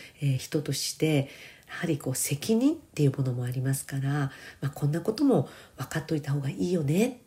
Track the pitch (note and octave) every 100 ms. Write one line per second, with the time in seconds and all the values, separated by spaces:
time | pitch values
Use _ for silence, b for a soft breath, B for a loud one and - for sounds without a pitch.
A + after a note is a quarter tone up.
0 | B - C#3+ C3 - D#3+ D3 C3+ - -
1 | D#3 D3 C3+ B B B - - E3 D3
2 | - C3 - C#3+ - A3+ C4+ D#4+ - -
3 | C#3+ B2+ B2+ B2 B2 B2+ C3 C3+ - C#3
4 | C3+ D3 C#3 B B B C#3 - C#3+ D#3+
5 | E3 A3 C#4+ G3 B B B - C3+ D#3+
6 | D3 D#3 C#3 C#3+ C3+ - F3+ F3+ C#3 E3
7 | B3 C4